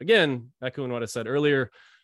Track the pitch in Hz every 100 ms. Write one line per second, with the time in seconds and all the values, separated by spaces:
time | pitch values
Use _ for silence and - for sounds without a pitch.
0 | 160 226 156 127 120 _ 127 147 131 120
1 | 117 120 110 143 147 135 123 - - _